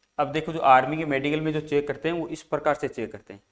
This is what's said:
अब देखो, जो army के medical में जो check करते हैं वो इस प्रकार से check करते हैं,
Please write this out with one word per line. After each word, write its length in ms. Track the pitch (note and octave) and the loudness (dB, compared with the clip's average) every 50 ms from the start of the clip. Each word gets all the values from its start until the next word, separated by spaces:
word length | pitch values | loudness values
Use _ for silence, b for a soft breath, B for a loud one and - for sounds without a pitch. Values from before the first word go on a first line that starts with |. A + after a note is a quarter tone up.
| _ _ - - | _ _ -4 -4
अब 120 | D3 C#3 | -2 -2
देखो, 220 | C#3 D#3 D#3 E3 D#3+ | -2 -4 -4 -4 -4
जो 60 | D#3+ | 2
army 360 | - C3+ C3 B2+ C3 C#3 D3+ D#3 | 6 8 8 8 6 4 -2 -4
के 80 | D#3+ D3+ | -2 -2
medical 340 | C#3 C3+ C#3 D3 D3+ D#3 | -2 0 0 0 -2 0
में 100 | D#3 D#3 D3+ | -2 -2 -2
जो 80 | D3+ | -4
check 260 | D3 D3+ D3 C#3+ C#3+ C#3+ | -4 0 0 0 0 -2
करते 220 | C3+ - - D#3+ | -6 -4 -4 -4
हैं 60 | E3+ E3+ | -2 -2
वो 100 | D#3+ - | -4 -6
इस 140 | D#3+ - - | -8 -12 -8
प्रकार 300 | - - C#3+ - D3+ C#3+ | -6 -6 -2 0 0 0
से 120 | - - B2+ | 0 -2 -6
check 220 | - - A2+ G#2+ | -6 -6 -8 -8
करते 220 | - G2+ - - G2 | -8 -14 -18 -18 -20
हैं, 80 | G2+ _ _ | -20 _ _